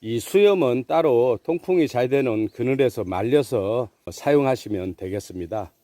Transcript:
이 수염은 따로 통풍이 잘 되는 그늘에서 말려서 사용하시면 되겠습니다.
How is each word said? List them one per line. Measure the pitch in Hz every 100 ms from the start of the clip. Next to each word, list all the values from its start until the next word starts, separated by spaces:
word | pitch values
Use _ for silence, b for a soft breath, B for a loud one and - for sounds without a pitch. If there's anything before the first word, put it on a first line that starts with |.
이 | 110 117
수염은 | - 190 208 196 139 123 127
따로 | 160 160 120 123 113
통풍이 | - 170 - 185 147
잘 | 123 127
되는 | 139 131 110 110
그늘에서 | - 123 131 131 117 95
말려서 | 92 110 143 131 117 98 117 117 _ -
사용하시면 | - - 147 135 127 - 101 92 90
되겠습니다. | 92 101 - 92 85 107 92 _